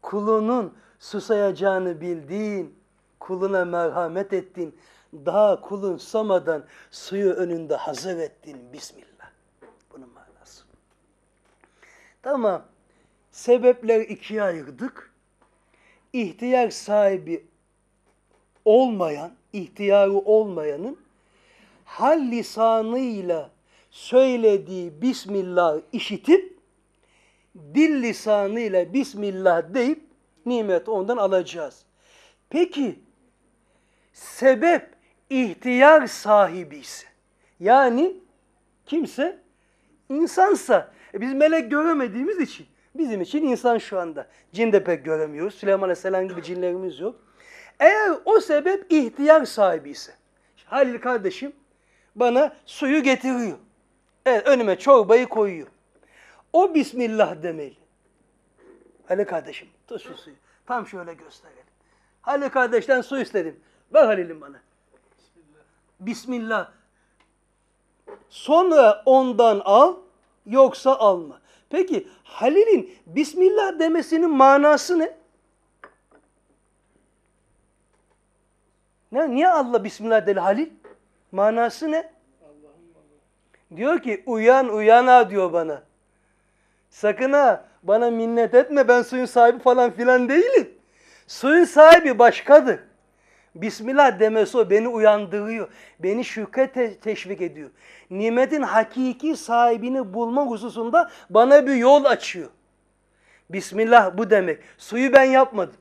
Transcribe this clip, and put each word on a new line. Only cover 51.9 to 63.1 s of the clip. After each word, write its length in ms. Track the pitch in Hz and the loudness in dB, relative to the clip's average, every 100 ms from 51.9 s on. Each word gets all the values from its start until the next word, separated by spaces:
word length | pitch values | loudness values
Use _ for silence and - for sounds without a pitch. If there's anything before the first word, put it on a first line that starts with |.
| _ _ | _ _
bana 420 | 208 240 240 294 - _ | -4 0 2 0 -4 _
suyu 360 | - 277 302 | -8 -2 0
getiriyor. 560 | 269 254 254 254 226 147 _ _ _ _ _ _ - | 0 -2 -2 -4 -6 -10 _ _ _ _ _ _ -2
Evet, 200 | 233 247 | 0 2
önüme 320 | 269 220 180 | 0 0 -2
çorbayı 480 | 277 269 196 233 247 | 4 4 6 2 2
koyuyor. 400 | 226 208 170 135 _ _ _ _ _ _ _ _ | -4 -4 -6 -16 _ _ _ _ _ _ _ _
O 220 | 330 381 | 0 2
Bismillah 680 | 320 - 240 233 220 - 170 | 0 -4 -6 -6 -2 -2 -2
demeli. 340 | 170 160 143 _ _ _ _ _ _ _ _ _ _ _ _ _ _ | -12 -12 -14 _ _ _ _ _ _ _ _ _ _ _ _ _ _
Halil 180 | 185 | -6
kardeşim, 440 | 202 170 147 135 - _ _ | -4 -8 -10 -20 -20 _ _
tut 140 | 226 | -20
şu 120 | 254 | -18
suyu. 220 | - - 135 _ _ _ | -20 -20 _ _ _ _
Tam 200 | 247 196 | -10 -10
şöyle 280 | 190 170 | -16 -18
gösterelim. 500 | 165 - _ _ _ _ _ _ _ _ _ | -20 -20 _ _ _ _ _ _ _ _ _
Halil 260 | - 285 277 | -6 -4 -4
kardeşten 520 | 262 247 233 233 262 | -2 0 -2 0 -4
su 200 | 233 | -2